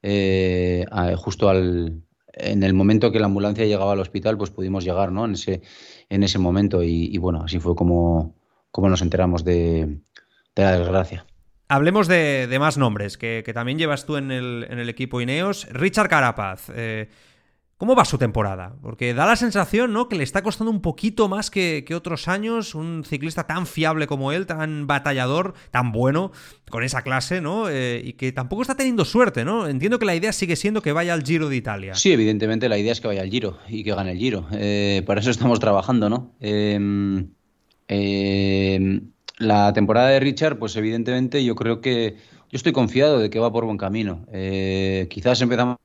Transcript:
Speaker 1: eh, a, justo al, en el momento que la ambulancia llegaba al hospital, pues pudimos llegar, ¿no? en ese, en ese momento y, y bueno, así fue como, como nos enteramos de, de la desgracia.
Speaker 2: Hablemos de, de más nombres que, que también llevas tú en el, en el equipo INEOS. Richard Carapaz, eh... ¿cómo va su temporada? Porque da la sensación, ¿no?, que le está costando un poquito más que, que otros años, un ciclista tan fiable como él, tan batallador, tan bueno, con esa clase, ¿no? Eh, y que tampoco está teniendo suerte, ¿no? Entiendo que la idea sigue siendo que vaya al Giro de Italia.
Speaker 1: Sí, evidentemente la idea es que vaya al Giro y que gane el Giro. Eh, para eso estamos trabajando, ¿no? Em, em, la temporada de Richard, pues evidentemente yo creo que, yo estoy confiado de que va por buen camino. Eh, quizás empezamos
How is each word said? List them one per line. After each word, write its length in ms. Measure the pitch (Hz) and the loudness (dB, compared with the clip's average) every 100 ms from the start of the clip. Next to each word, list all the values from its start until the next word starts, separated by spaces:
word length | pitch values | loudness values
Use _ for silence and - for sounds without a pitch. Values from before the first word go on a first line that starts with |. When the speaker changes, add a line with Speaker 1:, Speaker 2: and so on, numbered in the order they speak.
Speaker 1:
eh, 840 | 101 101 98 95 92 90 90 90 90 | 0 0 2 2 2 2 0 0 -2
a, 240 | 101 90 87 | -2 0 0
justo 340 | - 87 104 | -4 2 4
al, 520 | 95 92 87 85 82 - _ _ | 4 2 0 -2 -6 -14 _ _
en 300 | - - 104 | -8 -2 2
el 100 | 95 | 4
momento 380 | 95 98 110 113 | 4 4 4 4
que 80 | 107 | 2
la 60 | 104 | 2
ambulancia 400 | 98 104 101 110 | 2 0 0 2
llegaba 280 | 101 98 | 2 2
al 60 | 98 | 0
hospital, 380 | 90 101 92 107 | -2 -2 -2 -2
pues 120 | 95 | -4
pudimos 360 | - 92 95 90 | -6 -4 -2 -2
llegar, 260 | 90 98 | 0 0
¿no? 140 | 95 113 | -2 -4
en 80 | |
ese, 280 | 95 - 92 - - - - _ | -4 -4 -6 -6 -20 -20 -20 _
en 140 | 98 | 0
ese 160 | 98 101 | 2 2
momento 440 | 90 92 101 95 | 2 4 2 2
y, 260 | 85 85 85 | 2 0 0
y 60 | 98 | -2
bueno, 260 | 90 85 | -2 -2
así 160 | 82 90 | -2 -4
fue 160 | 85 85 | -2 2
como, 600 | 87 87 85 82 82 _ _ _ _ | 4 4 4 2 -2 _ _ _ _
como 160 | - 95 | 0 2
nos 140 | 90 | 2
enteramos 420 | 87 87 90 87 | 0 2 2 0
de, 560 | 82 87 85 82 78 73 _ - _ _ _ - | 2 2 2 0 -2 -6 _ -20 _ _ _ 0
de 80 | |
la 140 | 98 90 | 2 4
desgracia. 480 | 87 95 90 90 - _ _ _ _ | 2 0 0 -8 -16 _ _ _ _
Speaker 2:
Hablemos 400 | 139 151 202 175 | 2 4 4 4
de, 400 | 180 151 139 123 | 4 2 0 0
de 120 | 131 | 2
más 200 | 151 143 | 2 2
nombres 380 | 127 101 101 - | 2 0 -6 -8
que, 260 | 113 113 110 | -6 -6 -6
que 80 | |
también 240 | 113 120 147 | -6 -4 -2
llevas 280 | 160 139 - | -2 -2 -4
tú 100 | 147 | -6
en 140 | 139 | -4
el, 340 | 131 123 120 117 | -6 -6 -8 -8
en 100 | 120 | -8
el 100 | 117 | -8
equipo 320 | 117 127 123 | -8 -6 -4
INEOS. 460 | 120 143 190 196 - | -4 -2 -2 -4 -8
Richard 380 | 123 180 - 208 | -2 0 0 2
Carapaz, 640 | 156 127 113 98 95 - | 4 2 0 -6 -8 -12
eh... 360 | - 113 110 110 _ _ _ _ _ _ _ | -10 -8 -8 -10 _ _ _ _ _ _ _
¿cómo 160 | 208 | 2
va 120 | 254 180 | 4 4
su 120 | 123 | 2
temporada? 580 | 120 113 101 95 92 131 | 0 0 -2 -4 -12 -14
Porque 320 | 135 117 120 | -16 -6 -4
da 140 | 120 175 | 2 2
la 80 | 226 | 2
sensación, 580 | 233 202 180 208 247 | 2 0 0 0 0
¿no?, 160 | 214 247 | 0 -2
que 60 | 185 | -2
le 80 | |
está 180 | 131 196 | -2 -2
costando 300 | 196 - 220 | -2 -4 -2
un 100 | 214 | -2
poquito 480 | 170 - 214 208 214 | -2 -2 -4 2 0
más 220 | 196 - | 0 -4
que, 320 | 202 180 156 123 | -2 0 -2 -4
que 80 | |
otros 340 | 170 170 165 - | -8 -6 -6 -2
años, 460 | 190 220 233 214 | -2 -2 -4 -6
un 300 | 156 160 165 - | -8 -8 -8 -6
ciclista 400 | 147 139 - 160 | -6 -4 -6 -4
tan 220 | 175 180 | -4 -4
fiable 400 | - 156 156 147 | 0 0 0 -2
como 240 | 143 135 | -2 -2
él, 160 | 160 190 | -4 -4
tan 400 | 156 156 151 143 | -6 -6 -6 -2
batallador, 680 | 139 139 135 127 151 185 175 - | 0 0 -2 0 0 -2 -8 -4
tan 220 | 127 123 | 0 0
bueno, 400 | 110 127 151 190 - - - - | 2 2 2 -2 -8 -20 -20 -12
con 120 | 113 | -6
esa 200 | 127 131 | -4 -4
clase, 360 | 131 131 - 185 | -2 -2 -2 -4
¿no? 300 | 151 202 214 | -2 -4 -2
Eh, 320 | 139 127 120 | -2 -2 -4
y 100 | 127 | -8
que 180 | - 131 | -6 -6
tampoco 320 | 131 127 202 | -4 -6 -4
está 120 | 247 269 | -4 0
teniendo 300 | 269 233 156 | 0 2 2
suerte, 400 | 226 240 - 123 | 4 4 2 -2
¿no? 220 | 226 175 | -2 -2
Entiendo 320 | 135 180 240 | -2 0 0
que 60 | 214 | 0
la 100 | 165 | 0
idea 180 | 214 | -2
sigue 220 | - 180 165 | -2 -2 0
siendo 260 | 202 214 | 0 -2
que 100 | 160 | 0
vaya 220 | 151 175 | 0 0
al 100 | 170 | -2
Giro 260 | 131 165 151 | 0 0 0
de 60 | 131 | -2
Italia. 380 | 113 101 95 | -4 -8 -6
Speaker 1:
Sí, 180 | 95 196 | 0 4
evidentemente 560 | 139 110 104 107 113 120 | 6 4 2 0 0 0
la 120 | 104 | 2
idea 140 | 104 | 0
es 60 | 117 | -2
que 80 | 117 | -2
vaya 140 | 98 | -4
al 80 | 95 | -2
Giro 300 | 113 110 85 - | -2 -4 -8 -12
y 160 | 110 | -8
que 100 | 104 | -4
gane 200 | 98 95 | -4 -4
el 40 | 90 | -2
Giro. 300 | 123 104 80 | -2 -2 -6
Eh, 500 | 104 104 101 101 101 92 | -4 -2 0 2 0 0
para 160 | 101 | 0
eso 80 | 113 | 2
estamos 300 | 113 120 113 | 2 2 2
trabajando, 500 | 110 98 92 120 104 | 4 2 2 2 2
¿no? 240 | 120 127 _ | -2 -6 _
Em, 880 | 104 104 104 104 101 101 101 98 92 _ _ _ _ _ _ | -4 0 0 0 0 0 0 -2 -4 _ _ _ _ _ _
em, 1200 | 101 101 98 98 98 98 98 98 95 95 98 98 _ - - | -2 0 0 0 2 2 2 2 2 0 0 -6 _ -20 -4
la 340 | 110 104 104 | 2 6 6
temporada 380 | 104 101 110 131 | 4 4 4 6
de 100 | 135 | 6
Richard, 400 | 135 - 156 110 | 4 2 0 0
pues 160 | 110 107 | -6 -2
evidentemente 680 | 107 117 113 127 127 143 123 | -2 -2 -2 -2 0 0 0
yo 100 | 113 | 0
creo 240 | 113 117 | -2 -2
que, 380 | 131 120 113 95 _ - _ | -2 0 -2 -6 _ -20 _
yo 60 | 131 | -2
estoy 160 | 170 | 0
confiado 460 | 135 117 127 147 139 | 2 2 4 4 4
de 100 | - | 2
que 100 | 110 | 0
va 140 | 117 | 0
por 100 | 113 | 0
buen 140 | 113 104 | -2 -4
camino. 480 | 98 110 104 85 - | -4 -2 -2 -6 -10
Eh, 760 | 101 95 95 95 95 95 95 90 | -6 -4 -2 0 0 0 0 -4
quizás 320 | - 123 123 | -2 0 2
empezamos 360 | 127 120 123 123 | 2 2 0 -4